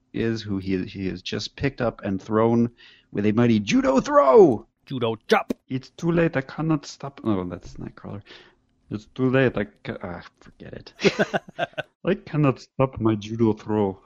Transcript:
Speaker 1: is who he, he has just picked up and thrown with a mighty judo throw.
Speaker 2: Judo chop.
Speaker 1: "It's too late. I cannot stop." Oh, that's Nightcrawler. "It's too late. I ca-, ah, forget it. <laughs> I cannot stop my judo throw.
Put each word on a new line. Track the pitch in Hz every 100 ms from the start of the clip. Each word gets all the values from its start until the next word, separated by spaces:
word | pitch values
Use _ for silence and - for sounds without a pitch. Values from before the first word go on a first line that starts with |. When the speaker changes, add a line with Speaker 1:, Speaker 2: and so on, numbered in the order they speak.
| _
Speaker 1:
is | - 113 113
who | 104 95
he, | 95 95 -
he | - 95
has | 90
just | - 113 - -
picked | 139 -
up | 117 -
and | 101 95
thrown | - 107 117 117 117 - - - _
with | - 104
a |
mighty | 107 120 110
judo | 101 247 262 269
throw. | - 294 285 254 180 107 - _ _
Speaker 2:
Judo | 135 117 110 _
chop. | 208 - - _
Speaker 1:
"It's | 131 -
too | - 170
late. | 170 165 -
I |
cannot | - - 156 151 -
stop." | - 139 -
Oh, | 113 98
that's | 90 90 -
Nightcrawler. | - - - 101 101 - - - _ _ _ _
"It's | 107 -
too | - 131
late. | 131 127 101
I |
ca-, | 104 _ - -
ah, | 95 85 - _
forget | - _ -
it. | - - _
<laughs> | 196 - 208 202 - - 180 - - _
I | 165
cannot | 185 - 147 147 123
stop | - - 131 131
my | 110
judo | 107 107 113 113
throw. | 107 - 107 98 95